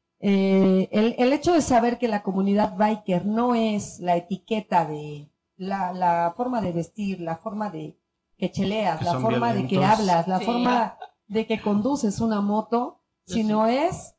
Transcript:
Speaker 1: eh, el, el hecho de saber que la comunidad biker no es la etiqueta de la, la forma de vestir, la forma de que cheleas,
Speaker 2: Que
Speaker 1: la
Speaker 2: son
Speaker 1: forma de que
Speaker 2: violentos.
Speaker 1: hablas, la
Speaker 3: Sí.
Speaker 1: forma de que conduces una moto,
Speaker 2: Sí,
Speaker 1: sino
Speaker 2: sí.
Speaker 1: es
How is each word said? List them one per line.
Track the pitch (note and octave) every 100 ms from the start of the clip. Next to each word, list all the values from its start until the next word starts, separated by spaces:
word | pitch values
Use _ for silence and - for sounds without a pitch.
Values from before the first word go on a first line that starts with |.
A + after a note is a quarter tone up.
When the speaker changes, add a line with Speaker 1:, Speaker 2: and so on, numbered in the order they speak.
| _ -
Speaker 1:
eh, | G3+ G3 F#3+ F#3+ F#3+ F#3+ F#3
el, | G#3 A3+ A#3+
el | B3+
hecho | D4 D#4
de | E4+
saber | - B3 A#3+ A#3+
que | A#3
la | G3+
comunidad | G3+ F#3+ G3 G3+ G#3+ F#3
biker | G#3+ A3 - F3 G3
no | A3 B3 A#3
es | A3+ G#3 - -
la | F3 F3
etiqueta | E3+ F#3 - A3 G#3+ F3+ D#3
de | D3+ D3+ D3 D3 _ _ -
la, | F#3 G3 F3+
la | F3+ F3 E3+ E3+ -
forma | B3 A#3+
de | F#3
vestir, | E3+ E3 - G3 F#3
la | E3 E3
forma | A3 G3+ G#3
de | D#3+ D3+ - _ _ _ -
que | F3+
cheleas, | - F#3+ G#3+ G3 D#3
Speaker 2:
Que | F3
Speaker 1:
la |
Speaker 2:
son | E3+
Speaker 1:
forma | A3 - A#3
de | G3+ -
que | F#3
Speaker 2:
violentos. | F#3+ A3
Speaker 1:
hablas, | G3 E3+ F3
la | F#3
Speaker 3:
Sí. | G3+
Speaker 1:
forma | A#3+ B3 B3 A3+ - - _ -
de | G#3+ A3
que | A3
conduces | G#3+ G#3 A3+ C#4+ G#3+ G3
una | A3+ G#3+
moto, | G3+ G#3+ G#3+ A#3 B3 - _ _ -
Speaker 2:
Sí, | A#3
Speaker 1:
sino | G#3+ G#3+ A3
Speaker 2:
sí. | B3+
Speaker 1:
es | E4+ - -